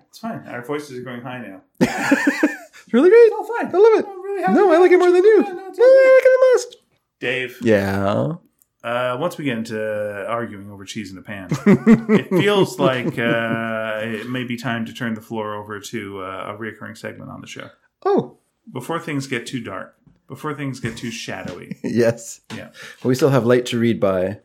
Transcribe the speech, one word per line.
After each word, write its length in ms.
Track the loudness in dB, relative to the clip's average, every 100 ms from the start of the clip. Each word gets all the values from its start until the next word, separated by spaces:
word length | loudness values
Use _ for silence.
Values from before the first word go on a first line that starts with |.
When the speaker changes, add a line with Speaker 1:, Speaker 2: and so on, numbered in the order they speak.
| _
Speaker 1:
it's 100 | -16
fine. 260 | -12 -12 -12
Our 180 | -14
voices 320 | -8 -10 -10 -14
are 60 |
going 200 | -12 -12
high 160 | -12 -12
now. 160 | -14 -18 _ -4
Speaker 2:
<laughs> 0 |
It's 1120 | -2 -2 -2 0 0 0 -2 -4 -16 -20 -2
really 140 | 2 6
great. 80 | 8
Speaker 1:
It's 160 | 8
all 100 | 4 -6 -6
fine. 80 | -2
Speaker 2:
I 120 | 4
love 160 | 6 6
it. 80 | 0
Speaker 1:
I'm 140 | -8
really 200 | -8 -4
happy. 120 | 2
Speaker 2:
No, 180 | 4 6
I 60 | 6
like 140 | 6
it 60 | 6
more 120 | 6
than 140 | 6
you. 180 | 6 6
Speaker 1:
Yeah, 80 | 4
no, 140 | -4 -10
it's 100 | 2
all 180 | 6 8
Speaker 2:
Yeah, 60 |
Speaker 1:
good. 40 | 8
Speaker 2:
I 80 |
like 100 | 6
it 60 | 6 6
the 140 | 4
most. 240 | 4 0 -16 _ _ _ -8
Speaker 1:
Dave. 400 | -4 -4 -4 -4
Speaker 2:
Yeah. 720 | 2 2 2 -2 0 0 -2 -6 _ _ _ _
Speaker 1:
Uh, 320 | -6 -4 -4 -4
once 200 | -6 -6
we 60 |
get 140 | -6 -6
into 680 | -6 -6 -6 -4 -6 -8 -6
arguing 420 | -6 -6 -12 -16
over 140 | -18
cheese 260 | -14 -12 -12
in 80 | -14
a 40 |
pan, 260 | -14 -14 -8 -2
Speaker 2:
<laughs> 100 | 4
Speaker 1:
it 600 | 4 6 4 4 0 0
feels 500 | 0 2 2 0 0
like, 400 | -2 0 -4 -2
uh, 840 | -2 0 -2 -4 -4 -6 -6 -6
it 240 | -6 -8 -8
may 160 | -8
be 120 | -8 -8
time 280 | -6 -6 -6
to 60 |
turn 220 | -8 -8
the 60 | -8
floor 340 | -8 -8 -8
over 260 | -8 -10 -14
to, 400 | -10 -10 -10 -10
uh, 340 | -12 -10 -12
a 40 | -10
reoccurring 360 | -12 -12 -16 -14
segment 320 | -16 -14 -18
on 100 | -18
the 60 | -18
show. 220 | -18 -18 _ _ _
Speaker 2:
Oh. 340 | -2 -2 -4 _ _ _ -16
Speaker 1:
Before 280 | -14 -8 -8
things 260 | -6 -8 -6
get 200 | -8 -8
too 140 | -10
dark. 360 | -10 -12 -14 _ _ _ -20
Before 260 | -14 -12
things 260 | -10 -10 -8
get 160 | -10 -10
too 140 | -12
shadowy. 680 | -12 -12 -12 -12 -14 -16 -12
Speaker 2:
<laughs> 40 |
Yes. 560 | -4 0 2 0 -6 -20 -16 -16
Speaker 1:
Yeah. 140 | -16 -20 -20 -8
Speaker 2:
But 60 | -2
we 60 |
still 140 | 2 4
have 140 | 4 4
light 200 | 2 2
to 120 | 0
read 220 | 0 0
by. 400 | 0 0 -2 -6